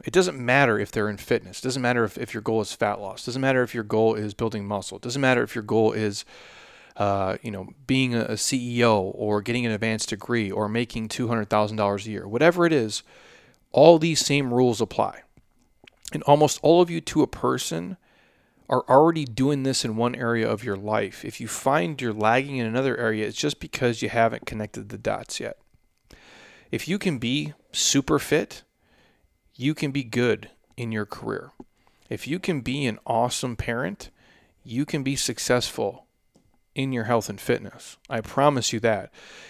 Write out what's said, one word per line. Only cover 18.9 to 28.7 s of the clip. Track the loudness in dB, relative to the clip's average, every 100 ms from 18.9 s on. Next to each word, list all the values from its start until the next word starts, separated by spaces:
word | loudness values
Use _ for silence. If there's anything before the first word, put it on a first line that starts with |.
| 6 8 4 -4
doing | -2 0 0
this | 0 -2
in | -2 0
one | -2 -2
area | -2 0 0
of | -2
your | -4 -6
life. | -2 0 -2 -6 -12
If | -12
you | -10
find | -4 0 2 0 -4
you're | -6
lagging | 0 2 2 0 -4
in | -4
another | -2 -2 0
area, | -2 -2 -4
it's | -4
just | -4 -4
because | -10 -2 -2 -2
you | -2
haven't | 2 2 0 -10
connected | -8 -8 -10 -14
the | -8
dots | -6 -6 -6 -10
yet. | -10 -12 _ _ _ _ _ -20 -20 -20 -20 -20 -8
If | -6 -4
you | -2
can | -2 -2
be | -2 -2 -4 -10 _
super | -2 0 2 2 0
fit, | 2 0 0 -8 -20